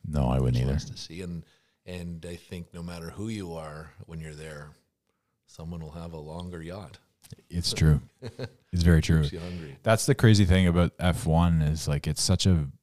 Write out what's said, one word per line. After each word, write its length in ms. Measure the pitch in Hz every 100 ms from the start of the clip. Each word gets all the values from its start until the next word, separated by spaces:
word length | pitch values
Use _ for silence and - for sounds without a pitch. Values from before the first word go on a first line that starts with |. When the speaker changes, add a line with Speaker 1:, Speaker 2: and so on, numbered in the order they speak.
| -
Speaker 1:
No, 200 | 73 64
I 120 | 64
wouldn't 160 | 64 62
Speaker 2:
There's 60 | 65
Speaker 1:
either. 60 |
Speaker 2:
lots 120 | 71 101
to 80 | -
see, 240 | - 82
and, 220 | 90 85 - _ _ _ -
and 400 | 90 87 85 85
I 100 | 87
think 380 | _ 90 85
no 80 | 90
matter 280 | 85 85 82
who 160 | 95 107
you 260 | 110 90
are, 380 | 82 78 76 78 - 98
when 120 | 80
you're 140 | 78
there, 360 | 76 78 76 73 80 _ _ _ _ _ _ _
someone 340 | - 80 85
will 100 | 78
have 220 | 80 85
a 60 | 82
longer 420 | 76 82 90 87
yacht. 360 | 80 95 87 - _ _ _ - _
Speaker 1:
It's 240 | 87 -
true. 280 | - 78 71 - _
Speaker 2:
<laughs> 180 | 120 - 120 _ _
Speaker 1:
It's 100 | 90
very 180 | 85 82
true. 180 | 78 80
Speaker 2:
Keeps 100 | 73
you 60 | 87
hungry. 360 | 87 90 76 69
Speaker 1:
That's 220 | - 110 -
the 100 | 131
crazy 300 | 113 104 92
thing 200 | 92 90
about 280 | 87 85 -
F 280 | 90 82 82
one 360 | 80 85 82
is, 280 | 76 80 76
like, 180 | 73 78
it's 140 | 76
such 240 | - 90 98
a 220 | 85 69 -